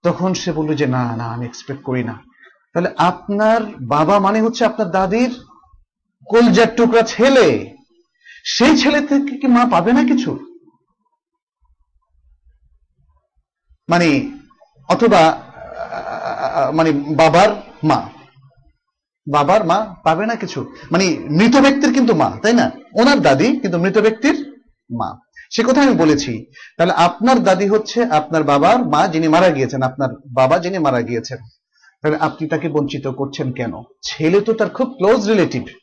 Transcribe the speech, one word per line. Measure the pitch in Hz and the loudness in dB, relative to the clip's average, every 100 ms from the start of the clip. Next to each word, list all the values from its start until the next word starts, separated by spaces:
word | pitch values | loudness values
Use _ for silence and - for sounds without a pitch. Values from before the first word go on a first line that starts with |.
তখন | 175 165 185 | -4 -2 -4
সে | 180 - | -4 -4
বলল | 156 156 151 | -4 -4 -2
যে, | 139 | -2
"না, | 127 120 117 | -2 -4 -6
না, | 117 | -8
আমি | 117 120 | -8 -10
এক্সপেক্ট | - - 135 | -14 -14 -12
করি | - 127 | -6 -6
না।" | 117 107 _ _ - _ _ | -6 -10 _ _ -20 _ _
তাহলে | 170 180 - | -6 -6 -2
আপনার | 170 180 - 202 214 226 214 - | -2 -2 -8 -2 0 0 -2 -12
বাবা | 120 147 156 202 | -4 -2 2 2
মানে | 196 220 | 2 0
হচ্ছে | 220 233 220 | -2 0 -2
আপনার | - 196 | -2 -4
দাদির | 190 190 220 247 247 - _ _ _ _ _ _ _ - | -2 -2 0 -2 -4 -18 _ _ _ _ _ _ _ 0
কলজার | 226 240 185 220 - | 2 4 4 2 2
টুকরা | 240 226 | 2 4
ছেলে, | 220 - 254 269 180 110 - - _ _ _ _ - - | 0 2 4 6 4 2 -6 -18 _ _ _ _ -20 -18
সেই | - - 254 294 | -10 0 4 4
ছেলে | 254 294 | 2 0
থেকে | 285 277 285 - | 0 -2 -2 -4
কি | 262 | 2
মা | 240 240 | 2 2
পাবে | 175 180 | 0 2
না | 247 | 2
কিছু? | 240 - - - - - _ _ _ _ _ _ _ _ _ _ _ _ _ _ _ _ _ _ _ _ _ _ _ 131 139 _ _ _ _ _ _ _ - | 2 0 -2 -8 -12 -20 _ _ _ _ _ _ _ _ _ _ _ _ _ _ _ _ _ _ _ _ _ _ _ _ _ _ _ _ _ _ _ _ -2
মানে | 170 170 139 - - _ _ _ _ - | 2 2 0 -4 -12 _ _ _ _ -4
অথবা, | - 233 196 | 0 4 6
আ, | 160 | 4
আ, | - - - - - - - - - - - 131 - 131 | 2 -12 -20 -20 -14 -12 -12 -10 -10 -8 -6 -4 -2 -2
আ, | |
মানে | 156 165 | 0 0
বাবার | 143 143 151 160 170 208 202 - - | 0 -2 2 4 6 4 0 -12 -6
মা, | 156 127 110 - - _ _ _ _ _ _ _ _ _ - | -2 -2 -4 -18 -20 _ _ _ _ _ _ _ _ _ -4
বাবার | 147 143 208 175 | -2 2 2 2
মা | 185 214 180 | -2 -2 -4
পাবে | 165 165 220 | -2 -2 -2
না | 233 | -4
কিছু, | 190 - - - - | -8 -10 -12 -14 -4
মানে | 170 190 143 | 0 0 -2
মৃত | - 151 226 277 | -2 2 4 6
ব্যক্তির | 277 277 302 | 4 4 0
কিন্তু | 247 240 175 | 2 2 2
মা, | 117 - | 0 -2
তাই | 208 | 0
না? | 240 - - - | 2 0 -4 -8
ওনার | 202 247 285 | 0 2 4
দাদি | 175 135 220 247 | 2 2 2 0
কিন্তু | 196 175 | -2 -2
মৃত | 185 202 | 0 2
ব্যক্তির | 214 220 285 - - - _ _ _ | 2 0 -2 -2 -6 -18 _ _ _
মা। | 120 98 - _ - - | -8 -8 -10 _ -20 -10
সে | - | -4
কথা | 240 262 | 0 2
আমি | 277 170 | 2 4
বলেছি। | 160 143 131 110 - - - - | 2 2 -2 -10 -12 -20 -20 -2
তাহলে | 170 | -2
আপনার | - 175 - 233 247 | 2 0 2 2 2
দাদি | 185 185 202 | 2 2 2
হচ্ছে | 214 214 240 240 | 0 -2 -4 0
আপনার | 151 151 160 | 0 0 -2
বাবার | 147 143 165 240 175 | 2 2 4 2 0
মা | 147 180 | 0 0
যিনি | 160 160 | 0 2
মারা | 160 185 | 4 4
গিয়েছেন, | 143 131 139 | 2 -4 -2
আপনার | 131 - 131 131 135 | -4 -4 -6 -6 -8
বাবা | 123 131 170 | 0 2 2
যিনি | 175 190 | 0 -2
মারা | 147 123 | 0 -2
গিয়েছেন, | 113 117 110 123 - _ _ _ _ _ | -2 -6 -8 -16 -16 _ _ _ _ _
তাহলে | 151 151 | -4 -2
আপনি | 156 - 156 | -4 -4 -6
তাকে | 165 170 | -4 -4
বঞ্চিত | 147 143 139 139 | -4 -4 -6 -8
করছেন | 127 139 - 135 | -8 -8 -6 -8
কেন? | 123 120 85 120 _ | -6 -8 -10 -18 _
ছেলে | - - 156 190 | -14 -4 0 0
তো | 208 | 0
তার | 220 208 | -2 -4
খুব | - 247 - | -4 -6 -2
ক্লোজ | 185 240 202 | 0 2 2
রিলেটিভ | 214 151 131 120 - | 0 0 -4 -10 -18